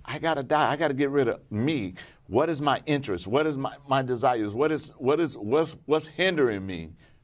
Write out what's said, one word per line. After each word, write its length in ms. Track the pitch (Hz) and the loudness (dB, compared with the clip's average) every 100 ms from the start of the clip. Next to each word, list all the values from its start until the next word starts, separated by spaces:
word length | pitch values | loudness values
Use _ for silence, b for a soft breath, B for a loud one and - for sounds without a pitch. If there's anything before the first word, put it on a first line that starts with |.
| - | -12
I 140 | 147 | -4
gotta 240 | 160 151 | -2 -2
die. 280 | 127 151 139 | 0 2 2
I 40 | 143 | 2
gotta 180 | 156 | 0
get 160 | 131 139 | 0 2
rid 180 | 143 117 | 2 2
of 120 | - - | -2 -6
me. 440 | 104 135 156 95 92 B B - | -2 0 -2 -4 -8 B B -2
What 220 | 104 160 | 0 0
is 120 | 147 | 0
my 200 | 143 123 - | 0 0 0
interest? 400 | 143 135 90 95 | -2 0 -6 0
What 200 | 131 156 | 0 2
is 100 | 135 | -2
my, 180 | 135 - - | -6 -10 -2
my 140 | 135 | 0
desires? 500 | 127 123 131 120 104 | 0 0 2 2 -2
What 180 | 107 156 | 0 0
is, 180 | 151 - - | 0 -6 -2
what 220 | 127 151 | 0 2
is, 160 | 160 131 | 0 -4
what's, 380 | 104 147 165 - - | 0 2 0 -6 0
what's 220 | 156 156 | 0 0
hindering 580 | - 185 165 127 101 95 | 0 0 4 2 2 -6
me 260 | 87 80 - b b | -8 -10 -16 b b